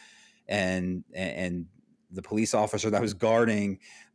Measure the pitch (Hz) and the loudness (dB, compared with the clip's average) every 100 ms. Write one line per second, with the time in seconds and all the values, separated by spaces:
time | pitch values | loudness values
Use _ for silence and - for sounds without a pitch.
0 | - - - _ - 104 92 92 90 90 | -20 -20 -20 _ -6 -2 0 0 -2 -4
1 | - 87 92 78 90 87 85 _ _ _ | -8 -6 -6 -4 -4 -4 -8 _ _ _
2 | _ 92 87 107 110 110 107 104 107 101 | _ -14 -4 0 2 2 0 0 0 2
3 | 113 95 110 113 117 107 101 95 - - | 0 0 4 4 4 2 0 -4 -10 -20
4 | - | -20